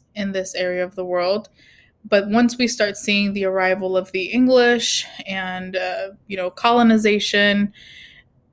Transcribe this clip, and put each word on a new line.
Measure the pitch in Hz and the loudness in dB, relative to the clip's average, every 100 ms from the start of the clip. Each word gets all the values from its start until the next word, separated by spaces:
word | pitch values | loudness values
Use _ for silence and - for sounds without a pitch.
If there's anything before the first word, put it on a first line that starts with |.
| _ 208 | _ -10
in | 196 | -6
this | 190 185 | -6 -6
area | - 180 180 | -6 -4 -4
of | 180 190 | -6 -6
the | |
world. | 180 180 180 214 - _ _ _ _ _ 214 | -4 -2 0 -2 -4 _ _ _ _ _ 0
But | 202 202 | 0 2
once | 220 240 - | 2 2 2
we | 240 | -2
start | - 208 196 | 0 -2 -2
seeing | - 202 202 | -2 0 0
the | 196 190 | -2 -2
arrival | 190 185 190 185 185 | 0 0 0 -2 -2
of | 185 | -2
the | 190 175 | -4 -2
English | 240 254 254 240 240 226 - - - - | 2 4 6 4 2 0 -4 -6 -12 -10
and, | 190 185 185 185 185 | -8 -6 -8 -8 -6
uh, | 185 190 196 196 - | -6 -6 -8 -12 -12
you | 190 | -8
know, | 180 | -8
colonization, | - 233 240 233 220 214 208 - 202 202 202 208 - - - - - _ _ _ | -2 2 4 6 6 4 2 0 2 2 2 -2 -6 -20 -20 -20 -20 _ _ _